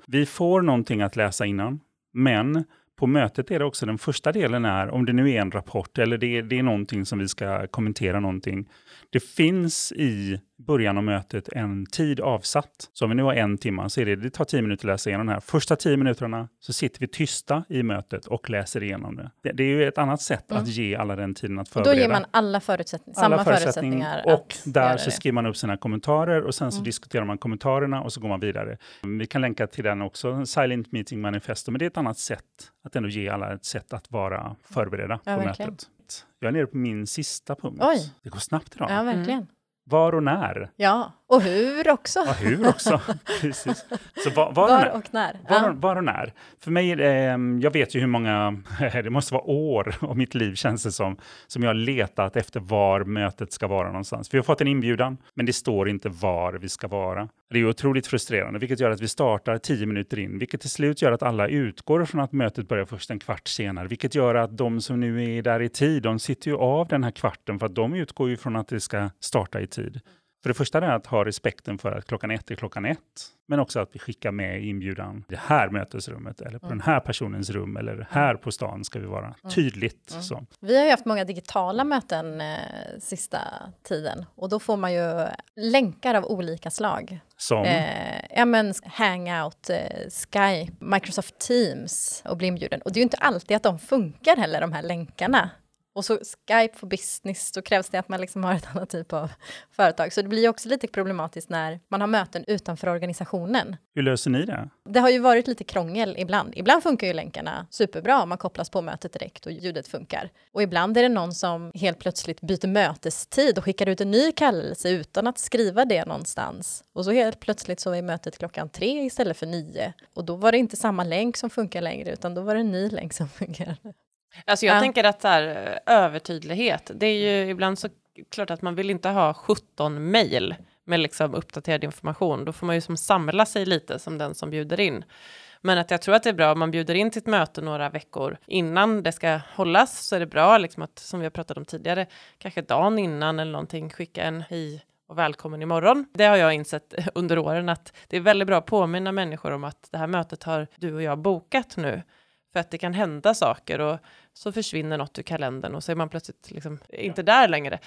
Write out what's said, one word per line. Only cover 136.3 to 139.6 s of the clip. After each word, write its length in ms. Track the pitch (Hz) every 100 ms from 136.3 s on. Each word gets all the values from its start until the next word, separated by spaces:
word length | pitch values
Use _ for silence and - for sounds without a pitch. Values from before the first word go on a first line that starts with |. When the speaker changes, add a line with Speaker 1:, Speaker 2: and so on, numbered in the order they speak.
Speaker 3:
bra 180 | 175 156
om 80 | 156
man 120 | 160
bjuder 240 | 160 160 175
in 160 | 220
till 80 | 220
ett 60 | 226
möte 340 | 208 156 -
några 280 | 156 151 147
veckor 480 | 151 - - 135 - -
innan 560 | 190 165 175 214 214
det 80 | 165
ska 280 | 170 165 156 -
hållas, 440 | -